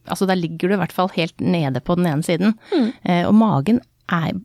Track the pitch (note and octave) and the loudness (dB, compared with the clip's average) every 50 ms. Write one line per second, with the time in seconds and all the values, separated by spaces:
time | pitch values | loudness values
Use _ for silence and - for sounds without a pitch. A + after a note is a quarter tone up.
0 | _ - E3+ - G3 F#3 F#3 F#3 E3 D#3 E3 D#3+ F3 F3+ G#3 G3 E3+ - - - | _ -8 -4 -2 0 0 0 0 -2 -4 -6 -4 -2 0 0 0 -2 -4 -2 -2
1 | F#3 F#3+ - F3+ D#3+ E3 - - - - F3+ E3+ D3 C3+ C3+ B2+ - - F3 F3 | -2 -2 -2 -4 -4 -4 -4 -4 -2 0 0 0 0 -2 -2 -4 -2 -2 0 0
2 | F3+ E3+ C#3+ D3 - - F3 D#3 F#3+ A3 A3 - - - G4+ D#4 A3+ A3 - - | 2 0 0 -2 0 0 0 2 2 0 0 -2 -6 -2 0 0 0 0 -2 -4
3 | - - F3+ F3 F3 F#3+ G#3 A3 A3+ G#3+ D3+ C3+ C#3+ G3+ A#3 - - _ _ _ | -2 0 0 2 2 4 4 4 4 4 2 0 2 2 0 0 -2 _ _ _
4 | - - F3+ E3+ D#3+ B2+ - F#3+ - | -8 -4 -4 -2 -2 -2 -4 -6 -8